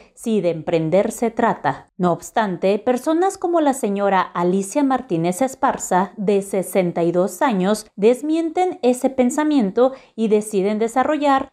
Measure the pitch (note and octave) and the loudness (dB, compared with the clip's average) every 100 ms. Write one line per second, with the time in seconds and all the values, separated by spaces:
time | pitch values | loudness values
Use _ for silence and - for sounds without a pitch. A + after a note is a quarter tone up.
0 | - - A#3 G#3+ F3 E3 D3+ E3+ D#3+ F#3 | -14 -10 -2 0 0 -2 -2 0 2 2
1 | G#3+ - A3+ A3+ A3+ - C#3 C#3 - - | 2 -2 -4 0 0 0 -2 -4 -10 -2
2 | F3+ E3 - - G#3 E3+ F#3+ G#3 B3+ B3 | 0 0 -2 -2 -2 0 0 0 0 -2
3 | D#4 D#4+ F#4+ F#4+ F4+ E4+ D4 C4 G#3+ G3 | 0 0 0 -2 0 2 2 0 -2 0
4 | G3+ F#3+ - F3+ F3+ F#3+ G3 D4 C#4 B3+ | 2 2 0 -2 0 0 0 0 0 0
5 | B3+ E3 E3+ F#3 C4+ C4 C4 - - F3+ | -2 -2 -2 0 -2 0 -2 -2 0 0
6 | F#3+ - G3 G3 G3 G3 F#3 G3+ F3 E3+ | 0 -4 0 0 0 -4 -2 0 0 0
7 | E3+ F3 F#3+ - D4 G3 F#3 G#3+ - - | 0 2 0 0 0 2 0 0 -4 0
8 | G#3 B3 D4 D#4+ E4 E4+ F#4 - B3 B3 | 2 2 0 -2 -2 0 -2 0 0 0
9 | C4 C4 B3 C#4+ D4+ C#4+ G3 A3 B3+ C4 | -2 0 0 2 0 2 2 2 0 0
10 | - - A3 G#3 G#3 G3+ F#3+ G#3+ A3+ C4 | -14 -4 2 2 0 -2 0 0 -2 0
11 | C4+ D4+ C#4+ C4+ C4+ | 0 0 2 2 0